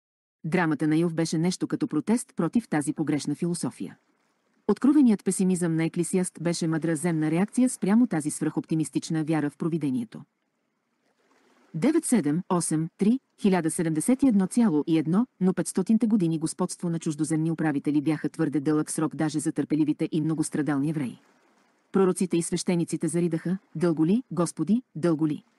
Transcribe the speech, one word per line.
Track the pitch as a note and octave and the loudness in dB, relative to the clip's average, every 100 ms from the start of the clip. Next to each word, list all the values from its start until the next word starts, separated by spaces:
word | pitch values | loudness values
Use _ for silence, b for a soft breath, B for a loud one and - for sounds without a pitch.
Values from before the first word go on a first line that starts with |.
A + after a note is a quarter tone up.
| _ _ _ _ | _ _ _ _
Драмата | D#3+ F3+ E3 D3+ D#3 | -4 0 0 0 2
на | D#3 | 2
Йов | E3+ | 0
беше | E3 E3 E3 | 0 -2 0
нещо | F3 F3+ - | -2 -2 -4
като | D#3+ D#3 | -4 -2
протест | D3+ - A#3 - - | -2 0 -2 -2 -4
против | E3+ A#3+ - | -2 -2 -2
тази | D#3 D3 | -2 -2
погрешна | - D3 D3 - | -4 -2 -2 -2
философия. | D3+ F3 F3 - - F#2 - _ _ _ _ _ _ - | -4 -4 -4 -6 -8 -12 -14 _ _ _ _ _ _ -2
Откровеният | G3+ B3+ D4+ B3+ G3+ | 2 4 6 6 4
песимизъм | - F3+ F#3 F3+ F3 D#3+ | 0 0 2 2 0 0
на | |
Еклисиаст | E3 F3 E3+ F#3+ F3+ - | 0 -2 -2 -2 -2 -4
беше | E3 E3+ E3 | -4 -2 -2
мъдра | D#3+ E3 D#3+ | -2 -2 -2
земна | F3 D#3+ D#3 | -2 0 0
реакция | E3 G3+ - B3+ | 0 0 0 0
спрямо | - F#3 G#3+ B3 | 0 2 4 4
тази | D#3+ C#3+ | 0 -4
свръхоптимистична | - D#3 D#3+ - D#3+ D3+ D#3+ - D#3+ | -2 -2 -2 -2 -2 -2 -4 -2 -2
вяра | D3+ D#3+ C#3+ | 0 -2 -2
в | - | -4
провидението. | E3 D#3+ C#3+ B2+ A#2 - D3 _ _ _ _ _ _ _ _ _ _ _ _ _ _ | -4 -2 -2 -2 -4 -12 -20 _ _ _ _ _ _ _ _ _ _ _ _ _ _
Девет | E3 A3+ D#4+ | -2 2 2
седем | - A3+ D3 D#3 - | 2 2 2 0 0
осем | F3+ - D#3 D#3+ - | -2 0 -2 -2 0
три, | G3+ B3+ - _ | 2 2 -2 _
хиляда | G#3 F#3 D#3+ | 2 2 0
седемдесет | - E3 D#3 G3 B3+ | -2 -2 0 0 2
и | C#4 | 4
едно | G3+ F#3 | 4 2
цяло | - A3+ D3+ C#3 | 2 2 2 2
и | D#3+ | 0
едно, | D3+ F3+ B3 - | 2 0 0 0
но | F#3 | 0
петстотинте | F#3 - - F#3 A3 A3+ | 0 -2 -2 2 2 2
години | G#3+ E3 D#3+ | 2 2 0
господство | D#3 - F3+ - F3 | -4 -4 -6 -4 -4
на | E3 | -4
чуждоземни | E3 D3 D3+ D#3+ D#3+ | -4 -4 -2 0 0
управители | E3 D#3+ C#3 D3+ D3 | 0 -2 -2 -2 0
бяха | C#3+ D3+ D3 | 0 -2 -4
твърде | - D3+ D3 | -2 -2 0
дълъг | C#3+ D3+ D#3 | 0 0 0
срок | - D#3 C#3+ | -2 -4 -2
даже | D#3 D3 | -4 -2
за | D#3+ | -4
търпеливите | D3+ C#3+ D3+ D3 D#3 E3 | -4 -2 0 0 -2 -2
и | E3 | -2
многострадални | D#3 D3+ D3+ D3+ D3 C#3+ C#3+ | -2 -2 -2 -4 -2 0 -2
евреи. | D#3 B2 B2 _ _ _ _ _ _ _ | -2 -4 -8 _ _ _ _ _ _ _
Пророците | F#3+ F#3+ F3+ F#3+ E3+ | 2 2 2 0 0
и | |
свещениците | - F3 - F3+ D#3+ D#3+ E3 | -2 -4 0 0 0 -2 -2
заридаха: | E3+ F3 D#3+ E3+ F#3+ _ | 0 0 -2 -4 -6 _
„Дълго | D#3+ F3 D3+ D#3+ | -2 0 2 2
ли, | A3 - | 2 -2
Господи, | D#3 E3+ - D#3+ A3+ - D#3+ | -4 -4 -2 0 -2 -2 -4
дълго | E3+ D#3 D#3 | -2 0 0
ли?“ | D3+ - | -4 -10